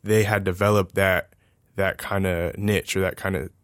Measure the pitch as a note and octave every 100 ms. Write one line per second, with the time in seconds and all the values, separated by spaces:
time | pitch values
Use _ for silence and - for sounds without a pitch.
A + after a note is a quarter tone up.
0 | G#2 G#2+ G#2 G#2 F#2+ F#2 G#2 G#2 F#2+ -
1 | G2 F2+ - _ _ _ _ - F#2+ -
2 | - G2+ F#2+ E2+ E2+ - G#2 G2+ - F#2+
3 | F#2 - G2 F#2+ F2+ _